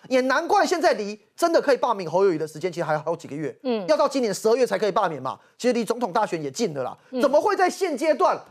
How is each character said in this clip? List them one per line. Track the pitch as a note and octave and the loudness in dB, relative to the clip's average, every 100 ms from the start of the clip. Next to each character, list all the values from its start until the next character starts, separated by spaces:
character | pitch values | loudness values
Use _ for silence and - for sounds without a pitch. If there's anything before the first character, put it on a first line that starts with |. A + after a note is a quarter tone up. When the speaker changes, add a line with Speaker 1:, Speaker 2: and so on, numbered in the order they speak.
| - | -2
Speaker 1:
也 | B3+ | 0
难 | B3+ C4 E4 | 2 0 2
怪 | G4+ D#4 | 2 2
现 | F4 | 2
在 | E4 | 2
离 | A#3+ G3+ G#3+ _ - | 0 -4 -10 _ -2
真 | E4+ | 2
的 | D#4 | 2
可 | C#4 | 2
以 | B3 | 2
罢 | B3 | 2
免 | G3+ D#3+ | 0 2
侯 | F3 G3 | 2 2
友 | |
宜 | D#3 | 2
的 | D#3 | -4
时 | D3+ | -6
间 | F3+ | -6
其 | E3+ | -4
实 | |
还 | D#3 | -2
有 | D3+ D3 | -2 -2
好 | D#3+ | -6
几 | - | -8
个 | D3 | -8
月， | C#3 - | -8 -8
Speaker 2:
嗯。 | C4 A3 F#3+ | -6 -4 0
Speaker 1:
要 | D4+ | 2
到 | C#4+ | 2
今 | C#4 | 0
年 | A3+ | -2
十 | F3+ A3 | 0 2
二 | B3 | 2
月 | A#3 | 2
才 | F#3+ | 2
可 | G3+ | 0
以 | |
罢 | G#3+ F#3 | 0 0
免 | C#3+ | -2
嘛。 | C3 G2 _ _ | -8 -10 _ _
其 | B3 | 0
实 | |
离 | A#3+ G#3 | 0 -2
总 | A#3 | -4
统 | A3+ | -2
大 | G3 G#3 | -2 -2
选 | E3+ | -4
也 | C#3+ | -8
近 | C3 G#3+ | -4 -4
了 | C#3 | -4
啦， | B2 - _ | -8 -10 _
Speaker 2:
嗯。 | B3+ | 0
Speaker 1:
怎 | C4 | 2
么 | D4 | 2
会 | G#4 F#4+ | 2 0
在 | F4+ | 0
现 | - F4+ B3 | 0 -4 -2
阶 | D#4 D4+ | 0 2
段 | E4 F3+ - | 2 0 -8